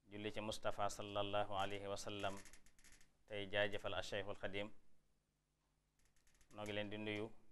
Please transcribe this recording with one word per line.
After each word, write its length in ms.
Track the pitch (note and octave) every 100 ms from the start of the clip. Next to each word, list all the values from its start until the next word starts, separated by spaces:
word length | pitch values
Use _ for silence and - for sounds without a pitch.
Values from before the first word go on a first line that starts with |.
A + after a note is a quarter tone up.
| -
julli 240 | G#2 G#2
ci 60 | G#2+
Mustafa 480 | G#2+ G#2+ G#2+ G2+ G2+
sallallahu 640 | - G#2 G2+ G2+ G#2 G#2
alayhi 320 | G2 G2 G2+ G2+
wa 80 |
sallam, 400 | G2+ - G#2 G2 G2+ - - - - - - - - -
tey 160 | G#2 G2
jaajëfal 480 | G2+ G#2 G2+ G#2
a 80 | G2+
Cheikhul 320 | - G#2+ G2+ G2
Xadim, 260 | G#2 F#2+ G#2 - - - _ _ _ _ _ _ _ _ _ _ - - - - -
noo 140 | G#2+ G#2
ngi 60 |
leen 160 | G#2 G#2
di 80 | G#2+
nuyu 320 | G#2+ G#2 A2+ - -